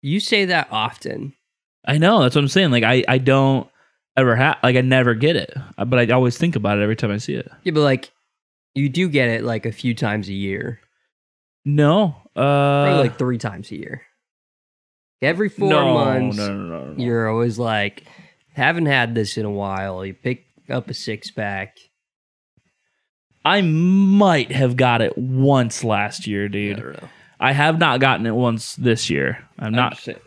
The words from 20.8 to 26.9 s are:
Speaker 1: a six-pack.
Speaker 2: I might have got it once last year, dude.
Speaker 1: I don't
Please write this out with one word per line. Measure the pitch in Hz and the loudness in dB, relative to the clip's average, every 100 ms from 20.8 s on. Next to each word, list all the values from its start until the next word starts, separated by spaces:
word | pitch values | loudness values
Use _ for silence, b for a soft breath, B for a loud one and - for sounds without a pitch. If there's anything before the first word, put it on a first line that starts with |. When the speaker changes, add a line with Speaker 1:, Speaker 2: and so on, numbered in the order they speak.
| - | -8
Speaker 1:
a | |
six-pack. | 131 - 107 - - 101 98 98 _ _ _ _ _ _ _ _ _ _ _ _ _ _ _ _ _ | -10 -10 -10 -12 -8 -8 -8 -10 _ _ _ _ _ _ _ _ _ _ _ _ _ _ _ _ _
Speaker 2:
I | - 202 | 0 2
might | 175 156 180 196 196 202 196 151 - | 2 2 4 4 4 6 6 4 0
have | 131 127 123 | 0 0 2
got | 123 117 | 2 2
it | 110 - | 0 -2
once | 127 131 139 135 117 - | -2 2 4 4 2 -2
last | 113 101 104 - 107 | -2 -2 -2 -8 -8
year, | 101 101 | -6 -4
dude. | 104 104 101 | -4 -6 -8
Speaker 1:
I | |
don't | 67 | -12